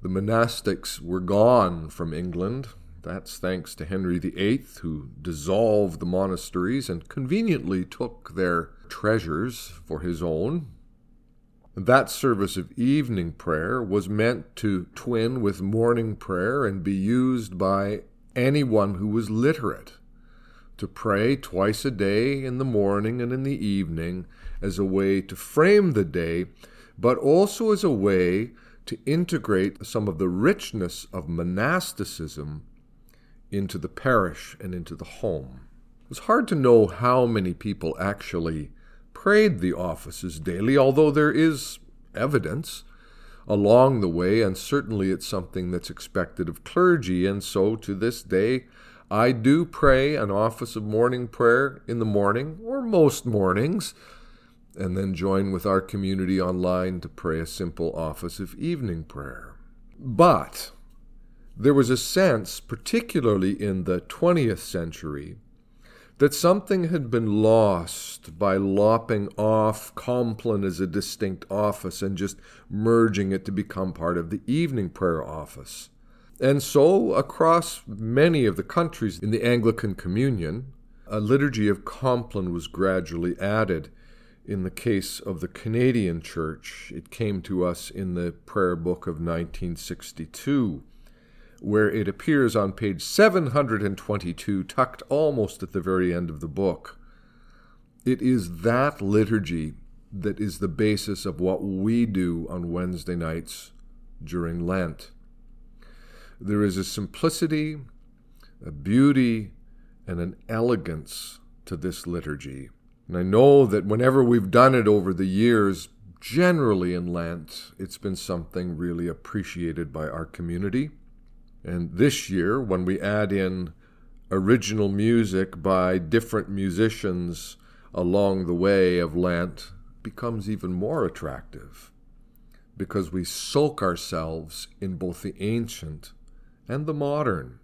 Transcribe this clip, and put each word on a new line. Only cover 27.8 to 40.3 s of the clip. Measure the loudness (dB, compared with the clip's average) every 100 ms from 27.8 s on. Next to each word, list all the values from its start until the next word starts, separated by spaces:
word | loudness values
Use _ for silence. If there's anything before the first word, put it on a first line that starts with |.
a | 2
way | 2 4 4 4 2 -2 -10 -20 -20 -12
to | -8 -2
integrate | -2 0 -2 2 2 2 -4 -8
some | -4 -4
of | -2
the | -2
richness | 2 2 2 -2 -6 -6 -8 -12
of | -10 -6
monasticism | -4 -4 -2 -2 -2 -4 -8 -10 -8 -12 -10 -12 -12 -16 -20 _ _ _ _ _ -20 -8
into | -4 -4 -6
the | -10
parish | -6 2 2 2 -4 -16 -14
and | -10
into | -10 -10 -12
the |
home. | -14 -8 -4 -4 -8 -16 -20 -20 -20 -20
It | -18
was | -8
hard | 0 0 2
to | 2
know | 8 8 8
how | 2 2 4 2
many | 2 -2
people | -4 -6 -4 -4 -2
actually | -4 -4 -6 -4 -4 -4 -8 -14 -20 -20 -20
prayed | -4 2 4 4 2
the | -2
offices | -2 -4 -6 -10 -10 -10